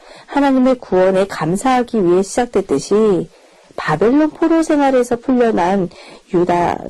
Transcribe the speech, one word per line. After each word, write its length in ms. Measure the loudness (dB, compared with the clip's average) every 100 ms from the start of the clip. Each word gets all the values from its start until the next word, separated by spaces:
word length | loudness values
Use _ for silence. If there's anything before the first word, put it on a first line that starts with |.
| -20 -20 -6
하나님의 500 | -2 2 2 2 0
구원에 520 | 0 0 2 2 -2
감사하기 760 | -4 -4 -2 0 0 0 -2
위해 200 | 2 0
시작됐듯이 1040 | 0 -4 -2 -4 -2 -4 -2 0 2 0 -4 -14 _ _ _ -10
바벨론 560 | -6 0 2 2 0
포로 320 | 0 0 0
생활에서 540 | 2 0 2 2 0 -4
풀려난 720 | -2 0 0 0 0 0 -4 -8 -20 -20 _
유다 520 | -2 0 0 -2 -4 -8